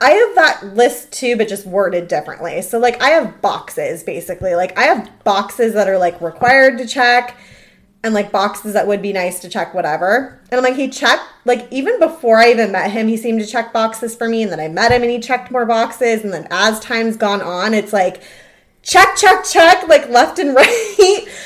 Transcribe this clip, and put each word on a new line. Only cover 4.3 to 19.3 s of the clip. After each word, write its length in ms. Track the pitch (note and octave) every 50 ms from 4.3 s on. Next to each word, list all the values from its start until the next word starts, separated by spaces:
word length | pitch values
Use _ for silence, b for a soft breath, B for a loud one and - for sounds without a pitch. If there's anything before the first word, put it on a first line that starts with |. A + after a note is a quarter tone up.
| F3 F3 F#3 F#3 E3+
Like, 240 | F3 F#3 F#3 -
I 60 | G3 B3
have 260 | D4+ F4+ A3+ - - - _ -
boxes 500 | G#3+ G3 G3 G#3+ - - - A#3 A3+ G3+
that 140 | G#3 G3 F#3+
are, 80 | F#3+
like, 240 | F#3 F3+ F3 F3 -
required 560 | E3+ E3 D#3 - A#3+ A#3+ C4 C4+ C4 C4+ A#3+
to 80 | A#3 B3+
check, 500 | A3 - C4+ B3 A#3+ A#3+ B3 A#3+ - - b b b b b b b b b b b _ _ -
and, 100 | A3+ A3
like, 180 | G#3 G3+ G#3
boxes 420 | - G3+ G3 G#3 G#3 - - G#3+ G3+
that 120 | G#3 E3+
would 140 | G3+ G#3 G3
be 100 | F3 G3+
nice 280 | G3 F#3+ F3+ F3+ F3+ -
to 100 | - F3
check, 240 | - G#3 E3+ - -
whatever. 680 | F3+ E3+ D3+ D#3 D#3 F3 F#3+ G#3+ B3+ C4+ C4+ - - _ _
And 80 | B3 B3+
I'm 40 | B3+
like, 120 | B3+ C4
he 120 | C4+ C4+
checked, 360 | C4 - - - A#3 C4 - - - - _ -
like, 220 | B3 B3 A3+ - -
even 280 | A#3+ C4+ C4+ G4+ B4 A4+
before 380 | E4 - - - - A#3 A3
I 120 | A3+ A#3 A#3+
even 200 | A#3 A3+ A3+ G3
met 200 | F#3+ F#3 - G#3
him, 160 | G3+ A3+ A3
he 100 | A3 A3+
seemed 220 | A3 A3+ A#3 A3+ A3+
to 60 | G#3
check 260 | G#3 - A#3 A3+ - -
boxes 420 | A3+ A3 A3+ A3 - A#3+ A3+ A3+
for 120 | - A#3 A3+
me. 140 | A3+ A3+ A3
And 80 | G3
then 80 | E3 D#3
I 80 | D#3
met 240 | D#3+ D#3+ F#3 A3+ A#3
him 100 | B3 B3
and 100 | A#3+ A#3+
he 80 | A#3+ A#3+
checked 320 | A3+ - B3+ B3 - -
more 140 | B3 B3+ A#3
boxes. 580 | A3 A#3 A3+ A#3 A3+ - - B3 A#3 A3+ A3 G#3+
And 80 | G3+
then 160 | F3+ D3+ - -
as 280 | F3 F#3 G#3 A3 A3 A3
time's 380 | - - A#3+ A3+ A3+ A3+ A3
gone 240 | A3 A3 G3+ G3+ G3+
on, 320 | - E3+ F3+ F3+ F#3+ A3 A3+
it's 180 | G#3+ G#3 -
like, 300 | A3 G3 F#3 F#3 F#3 - b b b b b b b b b b b _ -
check, 320 | - - F#4 G4 F#4+ F#4+
check, 260 | - G#4 F#4